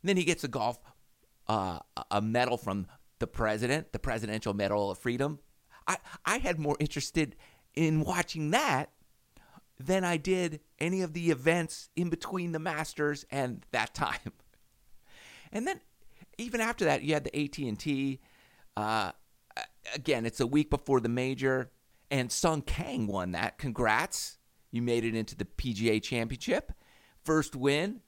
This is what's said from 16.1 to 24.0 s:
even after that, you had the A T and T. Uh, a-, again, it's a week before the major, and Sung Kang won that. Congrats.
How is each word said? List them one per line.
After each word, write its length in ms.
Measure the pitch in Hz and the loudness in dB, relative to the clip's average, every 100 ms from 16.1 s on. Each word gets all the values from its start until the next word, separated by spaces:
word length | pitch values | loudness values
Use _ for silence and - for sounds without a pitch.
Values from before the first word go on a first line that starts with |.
| - - - | -20 -20 -12
even 200 | 233 233 | -6 -2
after 260 | 226 233 170 | -2 2 2
that, 180 | 139 | 2
you 100 | 139 | 2
had 120 | 151 131 | 0 0
the 120 | - | -4
A 100 | 143 | -4
T 200 | - 131 | -4 -4
and 120 | 104 | -2
T. 400 | 151 135 135 131 - - - _ - - | -2 0 0 -4 -10 -20 -20 _ -10 -4
Uh, 360 | 107 110 95 - _ _ _ - | 0 0 -2 -6 _ _ _ -12
a-, 380 | - - - | -12 -12 -10
again, 320 | 131 143 131 117 | -6 0 0 0
it's 140 | - | -2
a 80 | 120 | 2
week 220 | 143 151 | 2 2
before 300 | 143 - 135 | -2 4 4
the 80 | 117 | 4
major, 640 | 120 127 131 135 131 127 _ _ _ _ | 0 -2 0 0 0 -2 _ _ _ _
and 220 | 139 123 | -2 0
Sung 300 | - 175 156 | 2 2 2
Kang 460 | - - - 254 107 | 0 -4 -2 -2 -2
won 240 | 98 90 | 0 -2
that. 240 | 85 110 - | -2 -2 -4
Congrats. 800 | 139 110 117 110 | -8 0 2 4